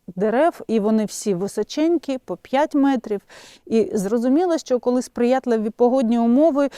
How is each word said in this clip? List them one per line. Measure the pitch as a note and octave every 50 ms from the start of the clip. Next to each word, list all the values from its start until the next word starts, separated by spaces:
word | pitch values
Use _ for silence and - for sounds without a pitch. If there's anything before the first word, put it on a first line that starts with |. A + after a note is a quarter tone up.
| _ - F3
дерев, | F3+ G3 G#3+ G#3 B3 D#4 E4+ - - - -
і | A3 A3+
вони | G3 G#3+ A3 G#3+ G#3+
всі | G3 - - - G#3+ F#3+
височенькі, | E3+ G3 F#3+ - - G#3 - - D4 D4+ E4 F4 D#4 - - C4+ C4+
по | _ - F#3 -
п'ять | _ - - C4 D4+ - -
метрів. | D4 C4+ C#4 C4+ A#3 - A3 G#3 G3 _ _ - - - - - - _
І | - A3 A3+ - - -
зрозуміло, | G#3+ F#3 F#3+ A3+ A#3+ A3+ B3+ C4 D#4 F#4 F4+ E4 D4+
що | - - B3+ A#3+
коли | - B3 B3 B3+
сприятливі | B3 - - - A#3+ A#3+ B3+ C4 - B3 A#3 A3+ G#3+ A3
погодні | - - B3 B3 B3 C4+ C4 A3 A#3 A#3
умови, | A#3 A#3 A#3+ C4 D#4 E4+ C4+ C#4+ C#4+ C4+ -